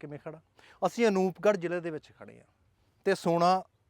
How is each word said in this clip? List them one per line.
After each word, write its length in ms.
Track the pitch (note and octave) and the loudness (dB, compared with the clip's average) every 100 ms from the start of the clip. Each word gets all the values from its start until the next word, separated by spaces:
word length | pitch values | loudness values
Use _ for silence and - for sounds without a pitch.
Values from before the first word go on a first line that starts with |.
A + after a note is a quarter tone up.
ਕਿਵੇਂ 180 | D3+ D3 | -18 -16
ਖੜਾ? 220 | D#3+ D#3 _ _ - - F#3 | -16 -18 _ _ -20 -4 -4
ਅਸੀਂ 200 | - A3+ | 2 2
ਅਨੂਪਗੜ੍ਹ 520 | F#3+ F#3 E3+ G3+ G3+ | 2 0 0 0 0
ਜ਼ਿਲ੍ਹੇ 220 | E3 F3 | -4 -6
ਦੇ 100 | E3+ | -6
ਵਿੱਚ 180 | D3+ - _ | -10 -14 _
ਖੜੇ 180 | G#2 A#2 | -20 -20
ਹਾਂ 80 | _ _ _ _ _ _ | _ _ _ _ _ _
ਤੇ 100 | G3 | -2
ਸੋਨਾ 480 | F#3 F3+ E3+ F3 F#3 - _ | 0 0 2 4 2 -2 _